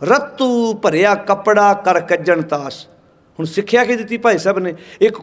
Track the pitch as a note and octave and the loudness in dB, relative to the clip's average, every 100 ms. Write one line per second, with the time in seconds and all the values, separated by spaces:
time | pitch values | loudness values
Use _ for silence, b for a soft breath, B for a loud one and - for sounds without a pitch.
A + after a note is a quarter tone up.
0 | D3 C4+ - - C4 A#3+ A3+ G#3 G#3 D#3 | 0 0 0 -4 -2 0 -2 0 0 2
1 | G3+ G3+ G3+ G3 - G#3 G3+ G3+ F#3 F3 | 2 2 0 -2 2 4 4 2 2 0
2 | E3+ E3+ E3 E3+ D#3 D3 C#3 - - _ | 0 -2 0 0 0 -6 -8 -14 -20 _
3 | _ _ _ - D#3+ G3 G3+ A#3+ B3 A#3+ | _ _ _ -10 -8 -6 0 2 2 -2
4 | G#3+ A#3 A#3 F#3+ F#3+ F#3+ F3+ E3+ B B | -4 -2 0 0 0 -2 -4 -8 B B
5 | A3 G#3+ | 0 0